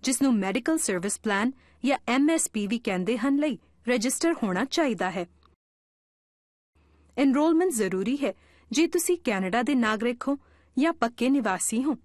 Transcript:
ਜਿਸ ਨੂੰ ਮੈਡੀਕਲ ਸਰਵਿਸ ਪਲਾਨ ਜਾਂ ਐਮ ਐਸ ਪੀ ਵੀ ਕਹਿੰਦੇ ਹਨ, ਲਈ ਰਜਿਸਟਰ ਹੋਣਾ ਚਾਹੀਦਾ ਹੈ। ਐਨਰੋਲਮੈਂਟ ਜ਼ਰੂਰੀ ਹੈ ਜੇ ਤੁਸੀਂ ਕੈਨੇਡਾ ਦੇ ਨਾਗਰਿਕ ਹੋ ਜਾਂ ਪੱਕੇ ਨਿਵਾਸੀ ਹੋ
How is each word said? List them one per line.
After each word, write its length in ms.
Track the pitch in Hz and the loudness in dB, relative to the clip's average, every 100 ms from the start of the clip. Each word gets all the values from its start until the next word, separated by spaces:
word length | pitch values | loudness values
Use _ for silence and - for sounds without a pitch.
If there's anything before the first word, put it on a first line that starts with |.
ਜਿਸ 200 | - 262 | -2 2
ਨੂੰ 120 | 269 | 2
ਮੈਡੀਕਲ 440 | 233 190 196 240 320 | 2 2 -2 0 0
ਸਰਵਿਸ 420 | - 185 190 - | 0 -2 -2 -6
ਪਲਾਨ 320 | 220 196 226 269 _ _ | -2 0 0 -4 _ _
ਜਾਂ 140 | 240 277 - | -2 -2 0
ਐਮ 220 | 247 294 | 2 4
ਐਸ 200 | 330 - | 2 0
ਪੀ 160 | 220 202 | -4 -4
ਵੀ 120 | 226 | -4
ਕਹਿੰਦੇ 400 | 226 185 180 233 | -2 -2 -2 -2
ਹਨ, 180 | 247 277 | 0 0
ਲਈ 220 | 302 214 _ _ - | 0 -4 _ _ -4
ਰਜਿਸਟਰ 440 | 247 220 - 339 | -2 0 -2 -2
ਹੋਣਾ 320 | 339 208 180 | 0 -2 -2
ਚਾਹੀਦਾ 460 | 269 - 302 214 185 | -2 0 0 0 -4
ਹੈ। 160 | 185 175 _ _ _ _ _ _ _ _ _ _ _ _ _ _ _ _ _ _ - | -4 -8 _ _ _ _ _ _ _ _ _ _ _ _ _ _ _ _ _ _ 0
ਐਨਰੋਲਮੈਂਟ 540 | 277 262 311 320 370 | 2 4 4 4 2
ਜ਼ਰੂਰੀ 460 | 254 196 185 202 277 | 0 -2 0 -2 -2
ਹੈ 80 | 269 - _ _ _ | -4 -6 _ _ _
ਜੇ 160 | 233 330 | 0 2
ਤੁਸੀਂ 320 | 349 - 349 | 0 0 -2
ਕੈਨੇਡਾ 380 | - 196 190 214 | 0 -2 0 0
ਦੇ 120 | 240 | 0
ਨਾਗਰਿਕ 540 | 277 220 214 233 247 - | 2 2 0 -2 -4 -4
ਹੋ 100 | 285 _ _ _ - | -4 _ _ _ 0
ਜਾਂ 140 | 311 | 0
ਪੱਕੇ 360 | 339 233 - 240 | 0 -2 0 2
ਨਿਵਾਸੀ 560 | 277 214 185 - 220 | 2 2 -2 -2 -2
ਹੋ 120 | 262 247 | -2 -4